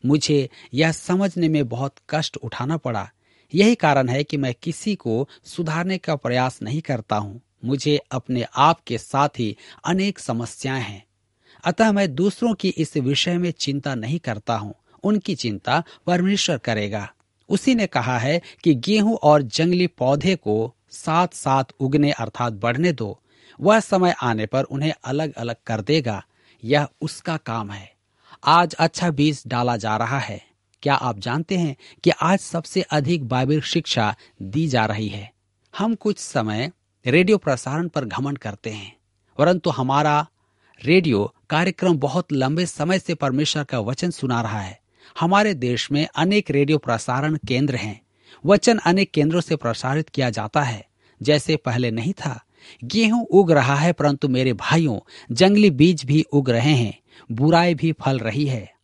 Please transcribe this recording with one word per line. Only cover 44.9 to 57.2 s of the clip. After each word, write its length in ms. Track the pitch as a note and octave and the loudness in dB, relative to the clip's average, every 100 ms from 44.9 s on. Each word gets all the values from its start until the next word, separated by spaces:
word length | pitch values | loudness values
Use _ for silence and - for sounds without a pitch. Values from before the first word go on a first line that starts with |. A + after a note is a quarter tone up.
| _ - - | _ -18 -4
हमारे 340 | E3+ G3 G#3+ | 2 4 2
देश 380 | D#3 B2 A#2+ - | 0 -2 -2 -2
में 160 | C#3+ - - | -2 -2 0
अनेक 360 | E3+ G#3 - | 2 2 2
रेडियो 260 | C#3+ C#3+ D3+ | 0 2 0
प्रसारण 600 | - A2+ - B2+ D3+ D#3 - | 0 -4 -2 -2 -2 -4 -2
केंद्र 280 | B2+ C#3 B2 | 0 0 -2
हैं। 260 | G#2+ - _ _ _ - D3 | -6 -10 _ _ _ -8 4
वचन 320 | G3+ - A3+ | 4 4 2
अनेक 340 | E3+ F#3 G3 | 2 2 2
केंद्रों 300 | D#3 D3 F3 | 2 2 0
से 140 | - D#3 | -2 -4
प्रसारित 540 | A#2 A2+ B2+ D3 D#3 | -2 -4 -2 -4 -4
किया 200 | - B2 | -2 -2
जाता 320 | G#2+ G#2+ D3+ | -2 -2 0
है, 260 | C3+ G#2+ - _ _ _ | 0 -4 -12 _ _ _
जैसे 340 | A2+ D3+ - D#3 | 0 2 2 -2
पहले 360 | - A#2+ B2 | -2 -2 -2
नहीं 220 | A2+ B2 | -2 -4
था। 300 | G3 - A#2 _ _ - - | -4 -8 -8 _ _ -20 -16
गेहूं 420 | A#2+ G#3+ A3 A#3+ A3+ | -4 0 2 2 4
उग 260 | F#3+ F3 | 6 6
रहा 240 | D3+ B2+ C#3+ | 4 4 2
है, 180 | E3 | 2
परंतु 340 | E3+ D3 C#3 C#3+ | 2 0 2 0
मेरे 260 | B2+ C3 | 2 0
भाइयों, 460 | G#2+ - D#3+ D#3 G#2 _ - - | -2 0 2 2 -2 _ -20 -10
जंगली 400 | A#2+ F#3+ G#3 G#3 | 4 6 8 6
बीज 340 | C3 E3 E3+ B2+ | 6 4 4 2
भी 160 | D3 | 0
उग 280 | - C#3+ C3 | 2 0 2
रहे 240 | A#2 C3 | 2 4
हैं, 260 | C#3+ A2 - _ - | 2 0 -6 _ -20